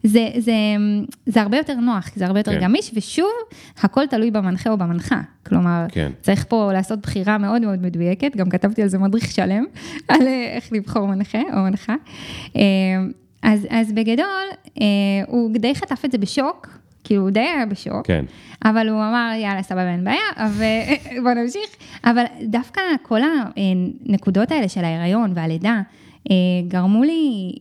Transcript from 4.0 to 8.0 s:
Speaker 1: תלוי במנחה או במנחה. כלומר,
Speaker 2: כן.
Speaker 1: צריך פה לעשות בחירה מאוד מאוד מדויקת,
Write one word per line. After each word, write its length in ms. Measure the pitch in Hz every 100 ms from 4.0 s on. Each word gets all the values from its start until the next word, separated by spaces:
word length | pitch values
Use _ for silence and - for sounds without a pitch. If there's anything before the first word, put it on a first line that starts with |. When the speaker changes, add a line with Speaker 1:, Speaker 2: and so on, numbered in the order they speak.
| 277
Speaker 1:
תלוי 240 | 226 233
במנחה 400 | 214 190 180 226
או 60 | 214
במנחה. 440 | 175 170 - - - _ -
כלומר, 400 | 175 175 170 165
Speaker 2:
כן. 200 | - 73 -
Speaker 1:
צריך 240 | - 196 -
פה 240 | 226 202
לעשות 280 | 190 190 220
בחירה 380 | 202 202 185 214
מאוד 240 | 202 233
מאוד 200 | 220 190
מדויקת, 540 | 180 170